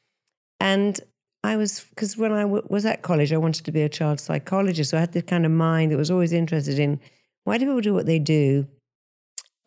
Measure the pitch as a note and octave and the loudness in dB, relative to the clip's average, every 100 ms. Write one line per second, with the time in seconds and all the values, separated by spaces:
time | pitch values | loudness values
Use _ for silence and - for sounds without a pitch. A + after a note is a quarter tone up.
0 | _ _ _ _ _ - F#3+ G3 G3+ F#3+ | _ _ _ _ _ -2 0 2 0 -2
1 | - _ _ _ G#3+ A3 G#3 - - - | -10 _ _ _ -4 -2 -2 -4 -12 -8
2 | G#3 G#3+ A3 G#3+ G#3 G3+ - G3+ G#3+ - | -6 -2 -2 0 0 -2 -2 -2 0 -2
3 | - D#3+ D3 D#3+ D#3+ D#3 - D#3 D3+ - | 0 2 2 2 0 -2 -2 -2 -2 0
4 | D3+ D3 - D#3 - F#3+ G3 E3 C#3+ D#3+ | -2 -2 -2 -4 -2 -2 0 0 0 0
5 | E3+ F3 - F3 E3 D#3+ E3 D#3+ D#3 D3 | 0 -2 -2 0 2 2 2 2 2 0
6 | D3+ F3+ E3+ E3+ E3 D#3+ C#3+ C#3 C#3+ C#3+ | 0 0 2 0 0 -2 -2 0 0 -2
7 | - _ _ _ - A3+ C4+ C4 G#3 F#3+ | -8 _ _ _ -4 0 0 0 0 0
8 | D#3 E3 D3 D#3 C#3 C#3 C#3 _ _ _ | 2 0 2 2 4 2 -2 _ _ _
9 | _ _ _ - - _ | _ _ _ -14 -14 _